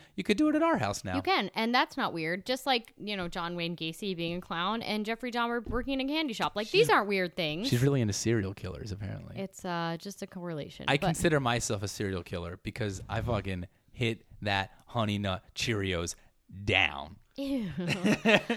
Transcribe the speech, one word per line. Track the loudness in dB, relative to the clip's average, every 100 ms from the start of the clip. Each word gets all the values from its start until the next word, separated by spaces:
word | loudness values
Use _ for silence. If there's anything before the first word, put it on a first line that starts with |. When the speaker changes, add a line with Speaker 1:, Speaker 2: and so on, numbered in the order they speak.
| -4 -4
Speaker 1:
you |
could | 2 4
do | 4
it | 4
at |
our | 4 4
house | 2 -2
now. | -2 -2
Speaker 2:
You |
can, | 2 0 0
and | -2 2
that's | 2 2 -2
not | -4
weird. | -2 -2 -2
Just | -2 -2 0
like, | 0 -2 -10
you | -6 -4
know, | -4
John | -4 -4 -2
Wayne | -4 -2
Gacy | -6 -4 -4 -2
being | -2 -4
a |
clown | -4 -2 -2 -2
and | -2 -2 -2
Jeffrey | -4 -4
Dahmer | -2 -2 -2 -2
working | -4 -2 -2
in | 0
a |
candy | 0 -2
shop. | 0 -2 -2
Like, | 2
Speaker 1:
She's |
Speaker 2:
these | 4 6
aren't | 6 4
weird | 2 0 0
things. | -2 -2 0
Speaker 1:
She's | 4
really | 6 6
into | 2
serial | 2 2 2 0
killers, | -4 -8 -8 -8
apparently. | -8 -6 -8 -10 -10
Speaker 2:
It's, | -10 -8
uh, | -6 -4 -4 -4
just | -8 -10
a | -12
correlation. | -8 -8 -6 -8 -6 0
Speaker 1:
I | 2
Speaker 2:
but | 2
Speaker 1:
consider | 2 4 4
myself | 4 2 0 -2
a | -2
serial | -2 -2 -2
killer | -4 -6 -6 -8
because | -8 -4 -4 -4 -4
I | -2
fucking | 0 0 -2 -4 -6 _ _
hit | -2 -2 -2 -10 -8
that | 0 0 -2 -10 -6
Honey | -2 0 0
Nut | -2 -4 -6
Cheerios | -4 -2 0 0 0 -2 -8 -18 _ _ -6 2
down. | 4 4 0 -10 -16 _ -8
Speaker 2:
Ew. | -4 -2 -2
Speaker 1:
<laughs> | -4 -2 0 2 4 4 4 4